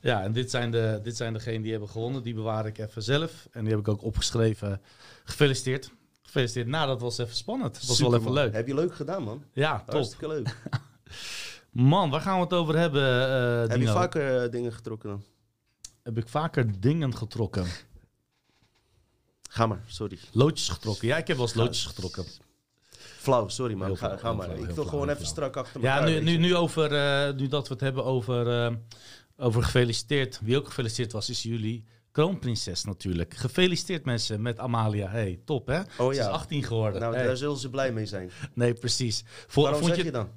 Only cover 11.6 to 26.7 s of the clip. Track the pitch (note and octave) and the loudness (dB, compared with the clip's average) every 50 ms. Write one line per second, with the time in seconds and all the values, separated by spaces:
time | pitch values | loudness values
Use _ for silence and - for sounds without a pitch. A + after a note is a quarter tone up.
11.6 | - _ _ A#2+ B2+ C3+ D#3 F#3+ G3 D#3 C3+ D#3 D3+ G3 F#3+ F#3 F3+ F3 F3+ F3 | -20 _ _ 4 6 6 8 6 4 2 0 0 0 0 0 0 0 2 2 0
12.6 | E3+ D3+ D#3 D#3 E3+ E3+ C#3 C#3+ C#3 C3+ B2+ B2 C3 C3 C3 C3 B2 A#2+ A#2+ A#2+ | 2 2 4 4 4 4 4 4 4 4 4 4 2 2 2 2 2 2 2 2
13.6 | A#2 A2+ A2+ B2 A#2+ A2+ G#2+ - - - - E3 C#3+ C#3 C3 B2+ B2 A#2+ A#2 A#2+ | 2 2 2 2 4 4 4 4 2 2 0 0 0 2 2 2 0 0 -2 -2
14.6 | A#2+ A#2+ A2+ A2+ - A#2 A2+ A2 - G#2+ G2+ G2+ G2+ _ _ _ _ _ _ _ | -4 -4 -6 -8 -10 -10 -10 -10 -8 -8 -8 -8 -10 _ _ _ _ _ _ _
15.6 | _ _ _ _ _ - _ _ _ - A2+ A2+ A2 - - D3 D#3 E3 - - | _ _ _ _ _ -20 _ _ _ -4 -2 -2 -4 -2 -2 -2 -2 0 2 2
16.6 | A#2+ A2 G#2 F#2 F#2+ B2+ D3+ E3+ D#3 C3 A#2 A2 A2+ A2 - - A2+ F#2 - G2 | 2 2 2 2 4 4 4 4 2 0 -2 -2 -6 -8 -2 -2 -2 -2 0 -2
17.6 | F2+ F2 F2 - - _ - - - _ _ _ _ _ _ _ _ _ _ _ | -2 -2 -4 -8 -12 _ -20 -20 -20 _ _ _ _ _ _ _ _ _ _ _
18.6 | _ _ _ _ _ _ _ _ _ _ _ _ _ _ _ _ _ - - - | _ _ _ _ _ _ _ _ _ _ _ _ _ _ _ _ _ -12 0 2
19.6 | A#2 A2+ G#2 - - - - - A2+ G2+ G2 - - - - A2 B2+ D3+ D#3+ - | 2 2 2 -2 -6 -12 -8 -8 -6 -8 -8 -10 -18 -2 4 6 6 6 4 2
20.6 | - - - - - A2 G#2 - - A2+ C#3 D#3+ D#3+ - F3+ C3 B2 A#2 - A#2 | -2 -2 -4 -4 -4 -4 -4 -2 0 0 0 0 0 -2 0 0 0 0 2 2
21.6 | A2+ A#2+ A2+ - - - - - F#2+ F#2 - - F2+ - - - - _ _ _ | 2 2 2 -2 -4 -4 -8 -8 -8 -8 -8 -8 -10 -10 -12 -20 -20 _ _ _
22.6 | _ _ _ _ _ _ - - - - - - - - C3+ B2 A2 F#2+ - - | _ _ _ _ _ _ -20 -20 -20 -20 -20 -6 2 4 4 4 4 0 -4 -4
23.6 | C3 A#2+ A2 F#2+ F#2 F#2+ F#2+ F2 - G#2+ G2 G2 - A2+ A2+ G#2+ F#2 F2 E2 - | -4 -4 -4 -4 -2 -4 -4 -2 -4 -4 -6 -4 -4 -2 -2 -2 -4 -6 -6 -6
24.6 | - E2 E2+ D#3+ D3 - D#3 D3 C#3 C#3+ D3 C#3+ - - - - D3 C3+ C3 C#3+ | -6 -6 -4 -4 -4 -4 -2 -2 -2 -2 -2 -4 -4 -8 -6 -4 -4 -4 -4 -6
25.6 | B2+ - - C#4 - B2+ C3+ C#3+ D#3 D#3+ D#3+ D#3 D3+ D#3+ E3+ E3 E3 F3+ F3+ F3 | -8 -8 -6 -2 0 2 4 4 4 4 4 4 4 4 4 4 6 4 4 4
26.6 | F3 D#3+ | 2 0